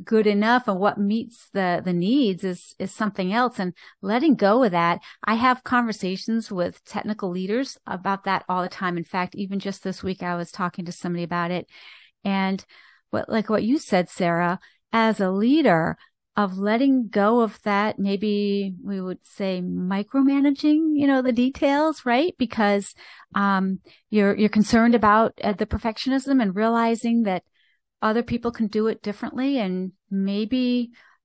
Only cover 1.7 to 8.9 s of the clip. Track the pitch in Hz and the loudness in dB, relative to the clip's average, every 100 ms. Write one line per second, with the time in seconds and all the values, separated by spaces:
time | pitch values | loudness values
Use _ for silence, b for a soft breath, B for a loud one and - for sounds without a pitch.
1.7 | 175 180 175 185 277 226 175 196 180 - | 0 0 0 2 2 2 0 -4 -6 -10
2.7 | - 190 - 214 196 185 220 247 233 185 | -10 -10 -4 -6 -2 -2 0 -2 -2 -6
3.7 | - B B 196 240 320 220 196 233 233 | -8 B B -4 0 2 4 4 4 4
4.7 | 175 170 175 B B - 220 254 247 - | 2 0 -2 B B -4 0 2 0 0
5.7 | 247 233 214 185 185 - 226 220 190 180 | 0 0 -4 -6 -6 -4 -4 -4 -4 -4
6.7 | - - 214 208 214 190 180 185 233 269 | -6 -12 -8 -6 -6 -4 -4 -4 -4 -4
7.7 | - - 185 196 196 196 190 - 180 180 | -10 -10 -6 -4 -4 -2 -4 -2 -4 -4
8.7 | - 185 | -4 -4